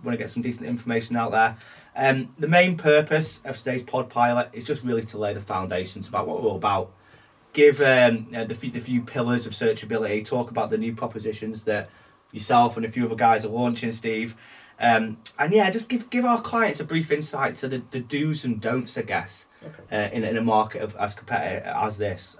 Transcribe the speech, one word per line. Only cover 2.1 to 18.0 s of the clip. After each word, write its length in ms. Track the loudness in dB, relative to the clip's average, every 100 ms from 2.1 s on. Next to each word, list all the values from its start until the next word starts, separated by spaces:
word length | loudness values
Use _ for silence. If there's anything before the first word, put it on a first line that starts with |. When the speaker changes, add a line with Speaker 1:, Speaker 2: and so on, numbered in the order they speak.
| 2 -2 -4
Speaker 1:
the 100 | 4
main 300 | 6 4 4
purpose 640 | 4 6 6 2 0 -6 -10
of 120 | -8
today's 240 | -6 -6
pod 300 | -4 -4 -2
pilot 380 | 2 2 2 0
is 100 | -4
just 200 | -6 -4
really 180 | -2 -2 -2
to 120 | -4
lay 160 | -4
the 80 | -4
foundations 680 | -4 -4 -2 -4 -4 -10 -6
about 200 | -4 -4
what 160 | -2
we're 60 | -2
all 60 | 0
about. 340 | 0 0 -4 _ _ -20 _ _ _
Give, 280 | 6 8 8
um, 460 | 6 8 6 4 -4 -6
uh, 80 |
the 100 | -6
few, 160 | -6 -8
the 100 | -8
few 220 | -2 -2
pillars 460 | -2 -2 0 0 -2
of 60 |
searchability, 680 | -2 0 0 -2 -2 0 -2
talk 280 | -2 -4 -2
about 180 | -2 -2
the 80 | 0
new 160 | -2
propositions 680 | -4 -6 -6 -6 -6 -6 -4
that 260 | -2 -2 -2 -12 _ _ _
yourself 460 | -10 2 6 6 2
and 80 | -4
a 40 |
few 140 | -2
other 120 | -2 2
guys 280 | 4 4
are 60 | 0
launching, 420 | -2 -2 -2 -4
Steve. 440 | -4 -4 -4 -6 -10 -20 -20 -20 0
Um, 380 | 4 4 2 -6 -10 -4
and 120 | 2
yeah, 200 | 4 4
just 180 | 0 -2
give, 220 | -4 -2
give 140 | -2 2
our 140 | 0
clients 380 | 0 0 0 -2
a 40 | -2
brief 240 | -2 0
insight 440 | -2 -2 -4 -4 -4
to 120 | -6
the, 140 | -6 -6
the 120 | -8